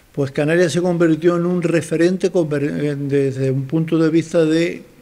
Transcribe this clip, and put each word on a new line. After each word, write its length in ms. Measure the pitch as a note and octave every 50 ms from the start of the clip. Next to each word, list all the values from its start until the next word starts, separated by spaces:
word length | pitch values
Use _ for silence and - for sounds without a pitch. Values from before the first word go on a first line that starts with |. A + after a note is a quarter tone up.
| _ _ -
pues 180 | - C#3 C3+
Canarias 420 | - - D3 D3 E3 F3 F3+ E3 B2+
se 80 | F3
convirtió 560 | E3+ F#3 F3 E3+ E3+ E3 D#3+ D#3 D#3 F3+ F3
en 100 | E3+ E3+
un 160 | F3 F3+ F3+ E3
referente 680 | E3+ E3 E3+ - - E3 D#3 E3 F3 F#3 F#3 - F#3
comer-, 680 | - F#3 E3 D3 D3+ D3 C#3+ D3+ E3 E3 D3 D3 D3
desde 540 | C#3 C#3+ C#3 C#3 C#3+ C#3 C#3 B2 C3 C3+ C3+
un 160 | C3 C3+ C3+
punto 320 | C3 - D#3+ D#3+ D#3+ E3+ D#3+
de 120 | D#3+ D#3+
vista 340 | D#3+ E3 D#3+ - - E3+ D#3+
de 400 | D#3 D#3 D#3+ E3+ F3 F3+ - - - - -